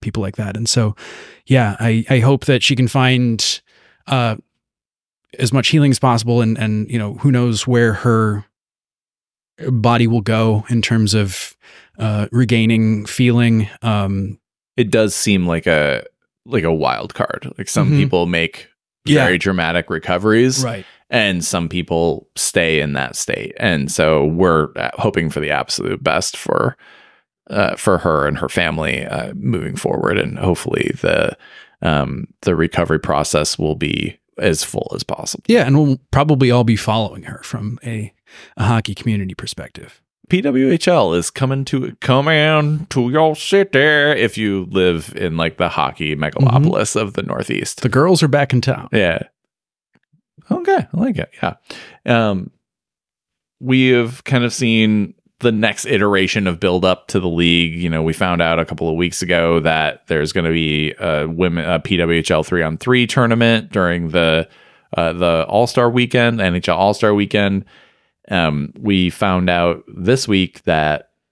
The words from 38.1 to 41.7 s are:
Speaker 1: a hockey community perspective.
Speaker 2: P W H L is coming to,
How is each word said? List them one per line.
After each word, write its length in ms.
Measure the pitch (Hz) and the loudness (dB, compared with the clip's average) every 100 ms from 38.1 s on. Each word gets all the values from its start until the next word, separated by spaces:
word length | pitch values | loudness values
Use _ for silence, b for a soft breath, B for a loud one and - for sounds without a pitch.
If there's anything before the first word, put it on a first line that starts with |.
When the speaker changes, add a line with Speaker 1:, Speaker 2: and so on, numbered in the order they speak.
| _ _ B B B | _ _ B B B
Speaker 1:
a 80 | |
hockey 320 | 104 113 107 95 | 0 0 -2 -6
community 380 | 120 104 92 | -2 -2 -4
perspective. 680 | - - - 65 - - _ _ _ - | -8 -12 -12 -14 -16 -20 _ _ _ -2
Speaker 2:
P 100 | 180 | 0
W 300 | 254 131 131 | 2 2 2
H 160 | 165 - | 2 2
L 260 | 165 92 | 4 4
is 160 | 87 85 | 2 -2
coming 340 | - 131 135 | -4 -2 -2
to, 280 | 135 | -2